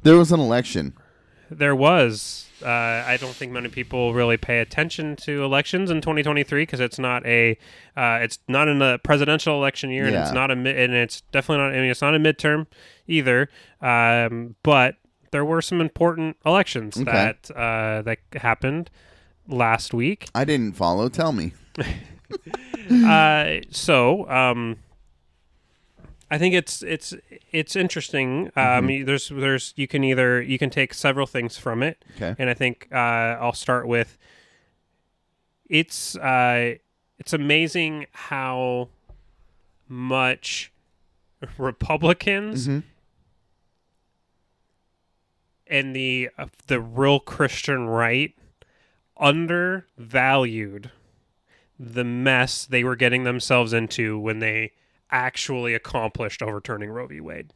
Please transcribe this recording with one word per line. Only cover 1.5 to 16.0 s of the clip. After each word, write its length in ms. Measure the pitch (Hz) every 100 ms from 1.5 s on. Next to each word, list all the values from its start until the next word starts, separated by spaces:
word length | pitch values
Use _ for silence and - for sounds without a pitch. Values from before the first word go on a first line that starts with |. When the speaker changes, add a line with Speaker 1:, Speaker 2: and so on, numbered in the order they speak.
| 156 143 135
Speaker 2:
was. 720 | 143 180 123 107 - - - -
Uh, 400 | 123 120 117 113 123
I 100 | 123
don't 140 | 127
think 160 | 123 131
many 180 | 123 120
people 460 | 131 123 127 120
really 220 | 117 120 117
pay 240 | - 120
attention 560 | 113 - 160 - 151 143
to 260 | - 143
elections 480 | 139 139 147 185 190
in 100 | 160
twenty 220 | 160 151
twenty-three 420 | 151 147 143 147
'cause 140 | 160 127
it's 180 | 123 -
not 280 | 127 123 120
a, 320 | 117 117 110 - - - -
uh, 240 | 120 117
it's 160 | 117 - -
not 220 | 135 151
in 120 | 143
a 180 | 135 123
presidential 580 | - 147 143 156 165 143
election 340 | 139 - 135
year, 160 | 131 135
and 80 |
it's 140 | 92 76
Speaker 1:
Yeah. 40 |
Speaker 2:
not 180 | 127 135
a 20 | 123
mi-, 140 | 127
and 220 | 135 123
it's 280 | 123 117 - _
definitely 320 | 139 135 147
not, 80 | 139 131
I 40 |
mean, 100 | 131
it's 100 | 123
not 140 | 143
a 40 | 156
midterm 480 | 156 151 156 151 156 _ - - -
either. 400 | 165 131 123 147 - - _
Um, 760 | 127 120 117 120 117 117 120 110
but 320 | 160 139 127 - _ _ _
there 120 | 143
were 160 | 147 165
some 200 | - 180
important 560 | 160 -